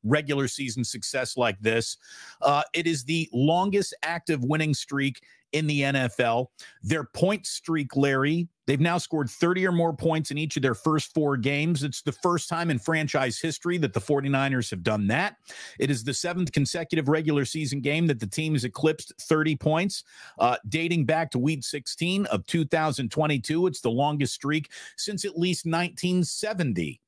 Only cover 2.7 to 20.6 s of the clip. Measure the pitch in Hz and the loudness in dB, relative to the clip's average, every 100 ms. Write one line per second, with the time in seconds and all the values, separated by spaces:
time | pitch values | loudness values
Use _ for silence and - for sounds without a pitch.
2.7 | 160 165 156 123 165 160 120 143 170 196 | -2 -2 -2 -2 -2 0 0 2 2 2
3.7 | 196 190 - 156 170 - 151 123 156 156 | 0 -2 -6 -6 -6 -2 -2 0 0 0
4.7 | 143 - 139 135 127 _ _ _ 151 151 | -2 -2 -2 -2 -4 _ _ _ -2 0
5.7 | 147 139 139 127 - 120 117 127 - - | 0 2 2 0 0 2 2 -2 -10 -20
6.7 | - 98 156 131 - 180 208 - - - | -12 -2 -2 -2 0 2 2 -4 -10 -4
7.7 | 160 139 139 139 135 139 165 170 _ - | -2 0 2 4 4 2 0 -2 _ 0
8.7 | 135 165 175 - 156 127 - 170 180 185 | 2 4 2 -2 -2 -2 2 2 4 2
9.7 | 175 170 143 165 160 151 143 151 - 131 | 4 2 2 2 2 0 -2 -2 2 2
10.7 | 113 - 156 - - 147 135 120 143 156 | 2 2 2 0 0 0 2 0 0 0
11.7 | 160 143 - - - 180 170 - 165 170 | 0 -2 -4 -6 0 0 0 -2 -4 0
12.7 | 127 131 160 151 147 131 110 165 151 175 | -2 0 0 2 0 0 -2 -4 -4 -2
13.7 | 175 143 107 - 143 139 139 135 131 113 | 0 0 -2 0 0 2 2 2 0 -2
14.7 | 95 87 107 101 127 196 - - - - | -2 0 2 2 2 0 -6 -20 -18 -16
15.7 | - 135 131 117 120 175 175 170 - 139 | -2 0 0 -2 -4 -2 -2 0 0 0
16.7 | 175 160 160 139 156 156 147 131 160 147 | -2 -2 0 2 2 2 0 0 -2 -4
17.7 | 139 131 151 170 123 107 - 156 151 120 | -2 0 2 2 2 -2 -2 0 0 -2
18.7 | - 156 156 - - - 156 156 151 156 | 2 2 2 -6 -16 2 2 4 2 2
19.7 | 156 196 - - - - - 120 123 | 2 0 -4 -12 -20 -20 0 2 2